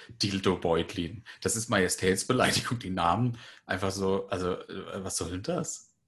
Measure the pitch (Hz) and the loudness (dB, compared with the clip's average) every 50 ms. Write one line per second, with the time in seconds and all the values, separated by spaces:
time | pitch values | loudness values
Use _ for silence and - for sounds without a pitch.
0 | - - - - - 101 98 95 - 101 90 90 - 85 82 82 87 - - 92 | -20 -18 -6 -2 -2 0 0 2 4 2 2 2 2 2 2 2 2 0 -4 -4
1 | 85 78 104 - - - - - - 113 110 117 117 - 110 98 92 87 - - | -4 -4 -6 -10 -14 -16 -16 -4 -2 -2 -2 -2 0 2 4 4 4 2 2 2
2 | 92 92 95 - - - 127 123 107 104 98 - - - 127 117 - 92 92 90 | 4 2 2 2 2 0 4 4 4 4 4 2 0 -2 -4 -4 -4 -4 -2 2
3 | 85 85 87 110 123 123 120 - - - - - _ - 98 95 98 95 95 98 | 2 2 4 4 2 0 0 -4 -12 -18 -20 -18 _ -4 -2 0 0 -2 0 0
4 | 95 95 98 98 - - 98 90 92 90 90 - - - 87 95 87 82 87 98 | 0 2 2 0 0 -2 -4 -2 0 -2 -2 -4 -6 -12 -12 -12 -10 -8 -8 -8
5 | 92 90 - - 87 82 90 92 - 160 180 - 151 - - - - _ _ _ | -6 -4 -4 -4 -4 -4 -4 -6 -4 -2 -2 -2 -2 -4 -8 -12 -14 _ _ _
6 | _ | _